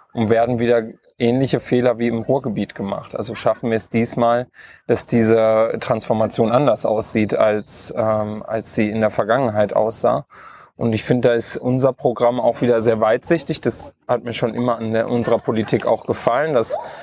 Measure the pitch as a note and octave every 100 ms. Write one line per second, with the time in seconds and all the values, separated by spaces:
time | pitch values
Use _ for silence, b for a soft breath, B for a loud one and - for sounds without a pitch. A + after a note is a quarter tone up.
0 | b - A2 A2+ A#2+ B2 A#2 A#2 A2+ -
1 | _ - A#2+ B2+ C3+ C3 - B2 B2 A2+
2 | A#2+ A#2 A2+ C3 C3 G#2 G2+ - G2 G2+
3 | - - A2 A2 A#2 A2 B2 A2 - A#2
4 | A#2 - A#2 A#2+ B2+ B B B B A#2+
5 | - A#2+ A2 A2+ A2 A2 A2+ A2 - A#2
6 | - A2 A2 - A2+ A#2+ C#3+ - - G#2+
7 | A2 A2+ G#2 - A2 G#2+ G2+ - - -
8 | A2 G#2+ G#2+ G#2+ - A2 G#2 - G#2+ A2
9 | G#2+ - G#2 A#2+ B2+ G#2 G#2 - A2 A2+
10 | A2+ B2+ - B B B B B A#2 A2
11 | - B2+ B2 A#2 - - B2+ B2+ C3 B2+
12 | C#3 A2+ A#2+ B2 A#2+ A2+ B2 A#2 A2+ A2
13 | A2 A#2+ - E3+ - D#3 B2+ - - -
14 | - B2 A#2+ A#2 A#2+ A2 B2 A#2 A2+ A2
15 | - A#2+ A2+ A#2 - A2 A2 A#2 - A2+
16 | - A2+ - A#2+ D#3+ C3 A2+ - B B